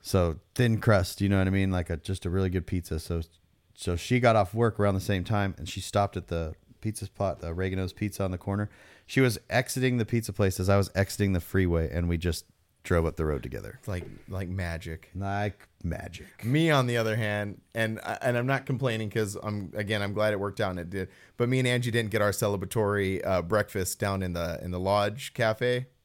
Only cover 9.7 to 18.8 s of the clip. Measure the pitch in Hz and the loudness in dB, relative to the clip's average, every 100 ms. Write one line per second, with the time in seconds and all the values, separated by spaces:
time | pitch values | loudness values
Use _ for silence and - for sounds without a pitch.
9.7 | - 127 123 110 117 113 98 101 - 92 | 0 2 2 0 0 -2 0 0 2 2
10.7 | 98 98 92 98 - 101 92 - 95 92 | 4 4 0 0 2 2 2 0 2 2
11.7 | 85 80 82 85 85 85 80 - _ _ | 2 0 -2 0 0 0 -4 -8 _ _
12.7 | _ - 87 82 - 78 73 62 60 50 | _ 0 2 2 0 -2 -2 -4 -10 -12
13.7 | - - 92 - - - 95 90 92 87 | -14 -8 -8 -8 -16 -10 -8 -6 -4 -4
14.7 | 82 87 82 - 92 98 101 104 - - | -6 -8 -12 -12 -8 -4 -2 -2 -4 -20
15.7 | _ 85 80 - 85 - - 107 143 165 | _ -6 -6 -8 -14 -18 -10 0 2 4
16.7 | 143 123 120 110 110 110 104 104 - _ | 4 4 2 2 0 0 -2 -4 -8 _
17.7 | 117 110 110 - 110 131 120 123 135 - | -2 -2 -2 -6 -4 0 0 2 0 -2
18.7 | 127 | -2